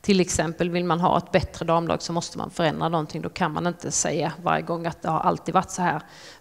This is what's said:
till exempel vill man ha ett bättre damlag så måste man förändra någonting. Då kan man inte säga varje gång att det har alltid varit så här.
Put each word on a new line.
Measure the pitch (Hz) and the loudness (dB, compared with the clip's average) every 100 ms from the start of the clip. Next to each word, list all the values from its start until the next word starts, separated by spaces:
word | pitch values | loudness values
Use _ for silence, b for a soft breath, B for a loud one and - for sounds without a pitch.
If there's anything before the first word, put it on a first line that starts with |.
| - | 4
till | 190 | 4
exempel | 175 - 160 165 175 | 4 2 -2 0 -2
vill | 175 | 0
man | 175 165 | 2 4
ha | 180 - | 4 2
ett | - | 2
bättre | 185 - - | 0 0 -6
damlag | 170 165 165 165 | 0 2 2 -2
så | - | -2
måste | 170 - - | -4 -4 -8
man | - | -8
förändra | - 165 151 160 | 0 0 2 0
någonting. | 165 156 165 | 0 -2 -6
Då | 165 | -8
kan | - 160 | -2 -2
man | 156 175 | 0 -4
inte | 170 - | -4 -4
säga | 160 - 147 147 - | -2 0 0 -2 -2
varje | 175 160 | 0 0
gång | 165 170 170 | 0 -4 -4
att | - | -6
det | 185 | -2
har | 160 | 0
alltid | 175 170 - | 2 0 2
varit | 175 185 | 0 0
så | - | -2
här. | 175 151 - B B B | -2 -2 -6 B B B